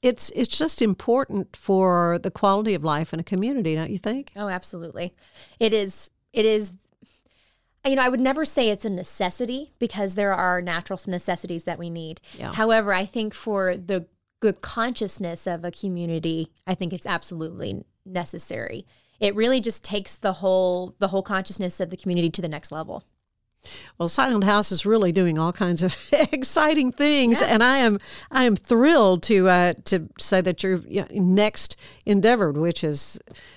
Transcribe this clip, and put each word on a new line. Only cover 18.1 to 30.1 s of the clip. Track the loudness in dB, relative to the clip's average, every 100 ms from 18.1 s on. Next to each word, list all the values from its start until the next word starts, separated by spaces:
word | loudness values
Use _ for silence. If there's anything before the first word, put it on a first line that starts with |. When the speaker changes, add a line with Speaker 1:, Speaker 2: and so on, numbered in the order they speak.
| -8 -8 -10 -10 -8 -10 -12 -16 _ _ _
Speaker 2:
It | -2 2
really | 2 2
just | 0 -8
takes | -6 -8 -6 -4
the | -4
whole, | -2 2 2 2 0 -4 -4
the | -2
whole | -2
consciousness | -2 -4 -4 -6 -6 -4
of | -6
the | -6
community | -2 0 0
to | -2
the | -6
next | -8 -10
level. | -10 -10 -12 _ _ _ _ _ _ -20 -20 -20 _
Speaker 1:
Well, | -2
Silent | 0 2 2 4
House | 2 2
is | -2 2
really | 2 4
doing | 2 2 2
all | 0
kinds | 0 -2 0
of | 0 -4 0
<laughs> | 2 2
exciting | 0 0 2 4 4 0
things, | 2 2 4 4 4
Speaker 2:
Yeah. | 4
Speaker 1:
and | 4
I | 6 6
am, | 4 2 -4 -18 -4
I | 2 4
am | 2
thrilled | 2 4 6 8 6 4
to, | 4 4 6
uh, | 6 4 0
to | -2 -2 -4